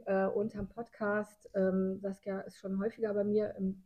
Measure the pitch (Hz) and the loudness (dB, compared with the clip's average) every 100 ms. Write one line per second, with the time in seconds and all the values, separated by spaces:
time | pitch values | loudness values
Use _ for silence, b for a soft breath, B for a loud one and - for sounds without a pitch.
0 | - 190 190 202 220 202 196 233 233 - | 2 2 2 2 -2 -4 -8 -8 -12 -4
1 | 208 208 208 - - 196 190 190 190 190 | -2 0 -4 -12 -6 2 2 4 0 -2
2 | 196 190 202 196 - - 196 190 220 233 | -4 -6 -6 -6 -8 -12 -4 -2 -2 0
3 | 214 202 202 214 208 - 190 190 | 0 2 2 2 2 0 -2 -2